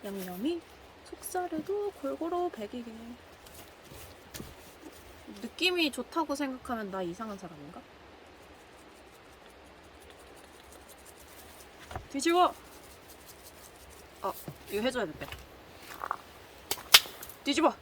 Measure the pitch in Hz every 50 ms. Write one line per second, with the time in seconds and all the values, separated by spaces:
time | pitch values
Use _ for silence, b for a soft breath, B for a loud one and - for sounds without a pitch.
0 | - 202 196 196 185 185 180 180 220 311 349 339 - - - - - - - -
1 | - - - - - - - 370 359 349 330 311 311 - 392 415 415 403 - -
2 | - 269 269 277 311 339 349 349 359 349 - 226 208 208 - 247 233 233 220 226
3 | 226 233 240 - - - - - - - - - - - - - - - - -
4 | - - - - - - - - - - - - - - - - - - - -
5 | - - - - - - 214 202 240 233 - - 320 370 359 349 320 277 - -
6 | 240 - - 330 311 294 285 277 294 269 262 254 - - 247 226 214 196 185 190
7 | 185 170 175 185 226 220 202 190 190 170 170 147 143 147 175 - - - - -
8 | - - - - - - - - - - - - - - - - - - - -
9 | - - - - - - - - - - - - - - - - - - - -
10 | - - - - - - - - - - - - - - - - - - - -
11 | - - - - - - - - - - - - - - - - - - - -
12 | - - - 277 - 330 339 359 359 - - - - - - - - - - -
13 | - - - - - - - - - - - - - - - - - - - -
14 | - - - - - 196 - - - - 139 - - - 180 208 220 262 254 247
15 | 208 156 147 - 139 - - - - - - - - - - - - - - -
16 | - - - - - - - - - - - - - - - - - - - -
17 | - - - - - - - - - 277 277 294 311 277 220 -